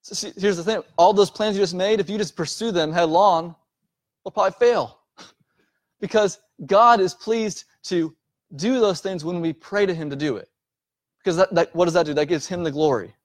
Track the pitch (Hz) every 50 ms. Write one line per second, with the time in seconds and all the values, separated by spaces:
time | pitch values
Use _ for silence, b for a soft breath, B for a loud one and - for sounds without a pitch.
0 | _ - 208 - 208 208 - - 185 208 190 170 165 202 220 180 - _ _ -
1 | 170 196 208 202 202 175 - - 214 214 202 196 202 165 175 180 185 202 220 208
2 | 185 147 208 208 208 151 _ - 160 143 - - 220 233 190 170 156 156 160 175
3 | 175 160 156 175 202 202 175 160 165 165 165 _ _ _ _ _ _ _ _ _
4 | _ _ _ _ _ 190 _ 214 190 190 185 - 240 240 233 185 123 - - _
5 | _ _ _ B B B B _ _ _ _ _ _ _ _ _ _ _ _ _
6 | 208 - - 214 208 190 - _ _ _ _ _ 151 135 190 202 233 240 240 208
7 | 190 175 - _ - 214 226 226 220 208 - - - _ _ _ - - 185 170
8 | 160 156 _ _ _ _ _ _ _ _ 170 139 160 226 262 254 220 202 180 -
9 | - 196 190 170 147 165 180 175 165 165 147 _ _ - 196 202 202 190 175 165
10 | 156 147 139 139 151 151 123 95 - _ _ _ _ _ _ _ _ _ _ _
11 | _ _ _ _ _ 196 165 165 190 - 185 170 165 - - 170 180 175 160 180
12 | 165 151 190 151 151 143 175 147 - - 185 175 175 160 135 147 156 151 131 110
13 | 90 85 _ _